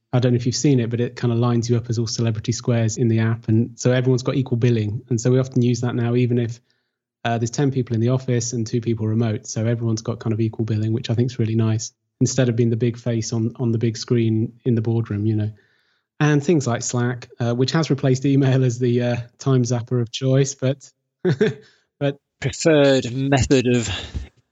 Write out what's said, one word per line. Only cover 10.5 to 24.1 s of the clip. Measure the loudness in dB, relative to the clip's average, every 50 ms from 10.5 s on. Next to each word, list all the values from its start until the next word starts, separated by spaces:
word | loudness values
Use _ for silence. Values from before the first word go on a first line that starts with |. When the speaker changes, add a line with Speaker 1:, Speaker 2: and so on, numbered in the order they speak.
| -2 -4 -4
Speaker 1:
billing, | -2 -2 0 0 0
which | -2 -2 -2 -2
I | 0
think | 0 0 0
is | 0 -2
really | -2 0 0
nice, | 0 2 2 0 -2 -4 -8 -14 _ _ _ _ -2
instead | -2 0 2 2 2 2
of | 2
being | 2 0 0
the | 0
big | 0 0 -2 -2
face | -2 -4 -4 -2 -2 -2 -2
on, | -2 -2 -2 -2 -2
on | -2 -2 0
the | 0
big | 0 0 -2 -2
screen | -4 -2 0 0 2 2 2 2 0 -2 -4 -6 _ -2
in | 0 0
the | 0
boardroom, | 0 0 0 -2 -2 -2 -4 -2 0
you | 0 0
know. | 0 -2 -4 -6 -10 _ _ _ _ _ _ _ _ _ _ _ 0
And | 2 2 2 2 2
things | 2 2 2 2
like | 0 -2 -4
Slack, | -4 -4 -2 -2 -2 -2 -4 -6 -10 -14 -8 -4
uh, | -2 -2 0
which | 0 0 0
has | 2 0 0 0
replaced | 0 0 2 2 2 2 2
email | 2 2 4 4 4 4 2 2
as | 0 0 0
the, | 0 0 0 0
uh, | 0 0 -2 -4 -6 -10 _
time | -6 -2 2 2 2 2
zapper | 0 -2 -4 -2 -2 -2 -2
of | -2 -4
choice, | -4 -4 0 2 2 2 2 0 -2
but, | -4 -4 -4 -4 -4 -10 -20 _ _ _
<laughs> | _ _ _ -2
but | 0 0 2 0 0 -2 -4 -12 -20 _ _ _ _ _ -4 -4 -4 -4 -6 _ _ _ _
Speaker 2:
Preferred | -6 -6 -4 0 2 4 4 6 6 4 4 2 0 -2 -4
method | -4 -2 0 2 2 2 4 4 4 4 4 2
of | 2 0 -2 -6 -8 -8 -10